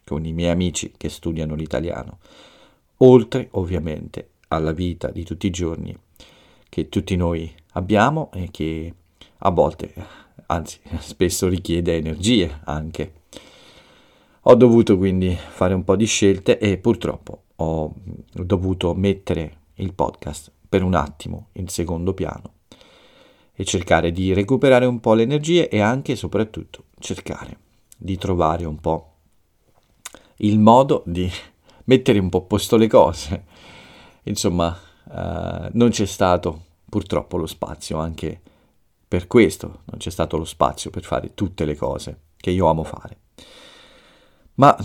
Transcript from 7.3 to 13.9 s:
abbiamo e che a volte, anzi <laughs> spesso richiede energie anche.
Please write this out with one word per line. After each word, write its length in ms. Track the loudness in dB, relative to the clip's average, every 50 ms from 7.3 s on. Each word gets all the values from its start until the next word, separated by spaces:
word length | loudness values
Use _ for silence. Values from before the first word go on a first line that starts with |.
| -2 -4 -6 -10 -14 -18 _ _ _
abbiamo 580 | -8 -4 0 2 2 2 2 2 -2 -6 -8 -10
e 160 | -10 -12 -12
che 440 | -8 -8 -6 -6 -6 -6 -10 -12 -14 -18 _ _ _ _ -20 -20 _ _
a 140 | -2 0
volte, 420 | 2 2 2 0 0 -4 -12 -14 -14 -16 -18 -18 -20 -20 -20 _ _ -18 -8 -4
anzi 320 | -4 -4 -4 -8 -12 -18 _ -12
<laughs> 80 | -12 -12
spesso 500 | -10 -12 -4 -2 0 0 0 0 0 0
richiede 480 | 0 -2 -2 -2 -2 -2 0 0 -2 -2
energie 640 | -4 -6 -6 -4 0 2 2 2 2 0 -4 -10 -10
anche. 500 | -8 -8 -6 -8 -8 -10 -10 -10 -10 -12 _ _ _ -20 -20 -20 -20 -20 -20 -20 -20 -20 -20 _ _